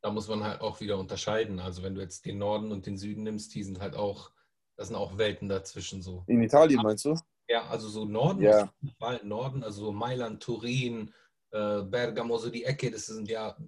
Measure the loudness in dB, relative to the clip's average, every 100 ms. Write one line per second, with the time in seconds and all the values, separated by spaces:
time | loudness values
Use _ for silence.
0 | -4 -4 -2 -4 -4 -4 -6 -6 -4 -4
1 | -4 -6 0 0 0 -2 -6 -6 -6 -6
2 | -8 -10 -8 -4 0 0 -2 -6 -6 -8
3 | -6 -6 -4 -6 -6 -8 -8 -6 -8 -2
4 | -4 -4 -10 _ _ _ _ -12 -8 -6
5 | -4 0 0 0 -2 -2 -4 -10 -10 -8
6 | -10 -8 2 4 8 10 10 8 4 2
7 | 2 -2 -4 _ -2 0 0 -6 -6 -6
8 | -4 2 2 6 8 8 8 -2 -10 -6
9 | -4 -4 -4 -6 -4 -4 -6 -6 -6 -4
10 | -2 -2 -4 -6 -6 -4 -2 0 0 -2
11 | -8 -12 _ _ _ -4 0 0 0 0
12 | 0 -2 0 0 -2 -4 -2 -2 -2 -4
13 | -8 -8 -4 -4 -4 -8